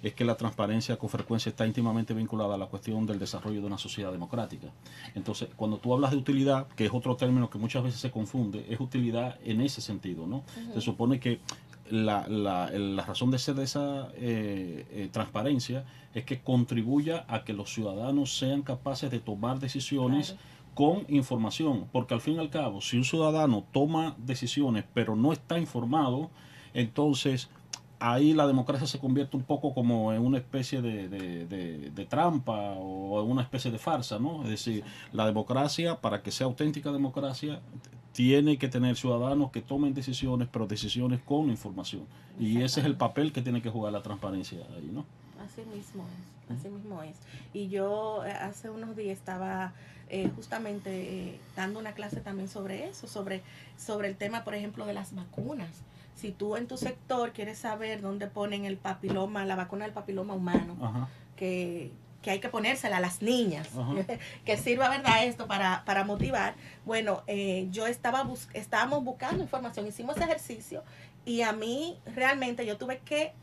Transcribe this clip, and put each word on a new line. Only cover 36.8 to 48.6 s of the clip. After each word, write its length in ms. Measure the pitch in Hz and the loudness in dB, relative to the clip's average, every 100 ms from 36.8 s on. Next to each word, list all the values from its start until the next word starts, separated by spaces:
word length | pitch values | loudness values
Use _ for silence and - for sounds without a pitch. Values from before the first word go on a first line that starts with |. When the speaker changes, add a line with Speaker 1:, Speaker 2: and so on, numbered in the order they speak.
| 147 | -2
Speaker 1:
democracia, 680 | 143 135 131 135 127 147 151 - - - - - | 0 0 0 -4 -4 -6 -6 -10 -16 -16 -20 -14
tiene 460 | - 123 139 147 143 | 4 8 10 8 4
que 100 | 135 | 2
tener 280 | 127 123 120 | 2 4 4
ciudadanos 540 | 127 120 123 143 135 | 2 2 2 2 2
que 100 | - | -2
tomen 320 | - 139 147 | -4 2 2
decisiones, 540 | 139 131 127 135 127 123 | 2 -2 -2 0 0 0
pero 160 | 120 107 | -2 -2
decisiones 540 | 104 107 120 123 123 | -2 -2 0 2 0
con 280 | - 143 156 | 2 2 2
información. 560 | 110 101 95 - 98 78 - - - | 0 -4 -8 -8 -8 -12 -16 -20 -4
Y 180 | 113 117 | 2 4
ese 240 | 127 139 | 4 2
es 60 | 147 | 2
el 60 | |
Speaker 2:
Exactamente. 60 | 117 | 4
Speaker 1:
papel 340 | 120 - 151 | 2 4 0
que 100 | 151 | 0
tiene 200 | 127 120 | 0 0
que 80 | 117 | 0
jugar 220 | 113 104 | -2 -2
la 100 | 104 | -2
transparencia 560 | 104 101 101 95 90 87 82 - | -4 -6 -4 -4 -6 -10 -12 -12
ahí, 140 | 73 | -8
¿no? 120 | 110 147 - - - | -8 -10 -14 -20 -18
Speaker 2:
Así 160 | 202 - | -16 -14
mismo 420 | 220 208 196 196 | -12 -12 -12 -12
es, 460 | 180 180 175 - - | -12 -12 -16 -20 -10
Speaker 1:
Ujú. 80 | 120 | -10
Speaker 2:
así 80 | 175 | -8
mismo 340 | 202 208 185 | -12 -10 -10
es. 140 | 156 - - - - | -12 -14 -16 -18 -12
Y 160 | 202 196 | -8 -4
yo, 560 | 196 196 208 220 214 | 0 0 0 -2 -2
eh, 60 | 185 | -4
hace 380 | 202 196 202 | -4 -6 -8